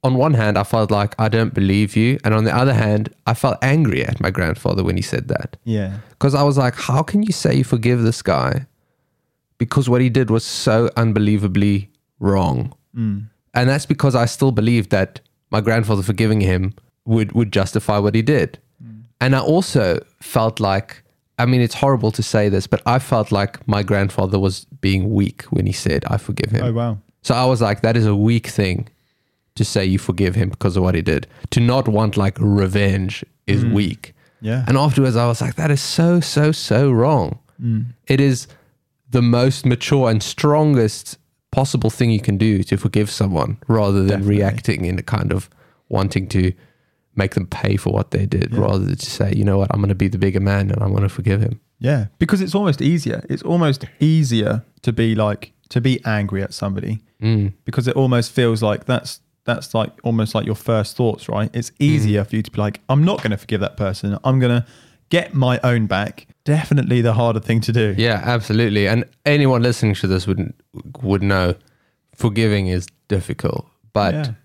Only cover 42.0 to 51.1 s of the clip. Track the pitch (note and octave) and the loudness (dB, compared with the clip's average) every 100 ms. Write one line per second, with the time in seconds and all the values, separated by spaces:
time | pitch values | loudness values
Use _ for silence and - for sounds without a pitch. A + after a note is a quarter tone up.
42 | A#2+ A2 G#2+ G2 A2 G2+ - F#2+ A2+ G#2 | 0 2 0 2 2 2 0 -2 0 0
43 | G#2 - G2 E2+ A#1 G#2 - A2 G2+ G2 | -2 -2 0 0 -2 -6 0 2 4 2
44 | F#2+ G2+ G2+ G2+ G2 G#2+ - F2 F2 F2+ | 2 2 2 2 2 -2 -4 -2 -4 -4
45 | - - - G2 - _ _ _ _ G2 | -4 -4 -2 -4 -6 _ _ _ _ -2
46 | G2+ G2 F#2+ F#2+ F#2 F#2 _ _ _ _ | -2 -2 -2 0 0 -2 _ _ _ _
47 | _ - G2 - F2+ - G2+ G2+ - G#2 | _ -2 -2 -2 -6 -4 -2 0 0 -2
48 | G2+ - G2 F#2 - A2+ G2+ G2 F#2 F#2 | -2 -2 -2 -2 -2 0 0 0 -2 -4
49 | - - G2 G2+ G2+ G2 G2 G2+ G2+ F#2+ | -8 -4 -2 0 2 2 0 0 0 0
50 | G2 F#2+ G2 G2 G2 G2 G2 G2+ G2+ G2 | -2 0 0 0 0 0 0 -2 0 0
51 | G2 | -2